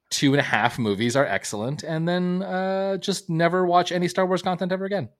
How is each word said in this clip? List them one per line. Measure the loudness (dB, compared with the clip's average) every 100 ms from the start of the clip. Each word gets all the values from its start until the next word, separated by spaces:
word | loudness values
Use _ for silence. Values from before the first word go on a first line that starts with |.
| _
two | 0 2
and | 4
a |
half | 2 2 0 0
movies | 0 0 2 2
are | 2
excellent. | 0 -4 -4 -4 -6
And | -6 -4 -2
then, | 0 0 -2
uh, | -4 -4 -2 -2 -2 -2
just | -4 -6 -2
never | 0 2 2 4
watch | 4 4
any | 0 0
Star | 0 0
Wars | 0
content | 0 -2 -2
ever | -4 -2
again. | -4 -4 -10